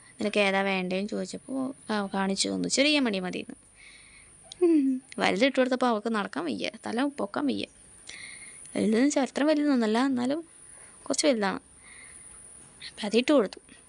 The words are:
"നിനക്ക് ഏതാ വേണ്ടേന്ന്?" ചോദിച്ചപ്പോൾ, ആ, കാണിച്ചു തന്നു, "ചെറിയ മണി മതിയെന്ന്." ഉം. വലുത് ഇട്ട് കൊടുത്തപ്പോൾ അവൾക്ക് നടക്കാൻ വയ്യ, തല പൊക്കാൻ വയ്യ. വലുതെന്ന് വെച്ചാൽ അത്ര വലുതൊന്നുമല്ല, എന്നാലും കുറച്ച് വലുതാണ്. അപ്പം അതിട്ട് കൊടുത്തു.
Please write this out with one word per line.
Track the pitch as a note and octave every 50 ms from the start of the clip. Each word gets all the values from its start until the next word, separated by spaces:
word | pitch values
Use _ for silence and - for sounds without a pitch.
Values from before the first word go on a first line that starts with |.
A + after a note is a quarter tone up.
| - - - -
"നിനക്ക് | G#3+ G#3 G#3 G#3
ഏതാ | G3+ G3 F#3+ G3
വേണ്ടേന്ന്?" | G3 G3 F#3+ F#3 F3+ F3+ F#3 F#3+ G3+ G#3
ചോദിച്ചപ്പോൾ, | G#3 G3 F#3 - - F#3 - - C4 C4+ C4 C4 C4+ - - -
ആ, | G#3+ G#3 G3
കാണിച്ചു | G3 - G3 F#3+ G3 G3 - - G3
തന്നു, | F#3+ F#3 F3 F3+
"ചെറിയ | - - C#4 D4+ D4+ D4
മണി | C4 A3+ G3 F#3
മതിയെന്ന്." | F#3 F3+ F3+ - - - - - _ _ _ - - - - - - - - - - - - _ - - - -
ഉം. | F4+ E4 D#4+ D4 C4+ C4+ C4 B3+ - - - G#3
വലുത് | - - F#3 G3 B3+
ഇട്ട് | C#4 - C4
കൊടുത്തപ്പോൾ | B3+ B3+ C4 B3 B3+
അവൾക്ക് | B3 A3+ G#3 A3 A#3
നടക്കാൻ | A3+ G#3 F#3+ F#3+ - C4+ F4
വയ്യ, | D4+ - - - - - - -
തല | G#3+ G#3 A#3+ C#4+
പൊക്കാൻ | C#4+ C#4+ - G3+ - - - D4
വയ്യ. | C4 G#3+ G3 - - _ - - - - - - - - - - - - - - - - - - - -
വലുതെന്ന് | G#3+ G3 G#3 A3 A3+ C4+
വെച്ചാൽ | D4 - D4
അത്ര | B3+ - - B3
വലുതൊന്നുമല്ല, | C#4+ D#4 D#4 D4 D4 D4 C4+ A#3+ A3+ G#3+ A3 A#3 C4
എന്നാലും | C#4 C4 B3 B3 C4 D4 E4+ D#4+ - - _ - - - - - - - -
കുറച്ച് | - - C#4 - -
വലുതാണ്. | D4 B3 A3 G3+ F#3+ - - - - - - - - - - - - - - - - - - - - - - - - - - - -
അപ്പം | - - A3
അതിട്ട് | G#3 G#3 A#3 B3+ -
കൊടുത്തു. | D4+ C4+ G3 F#3 - - - - - - _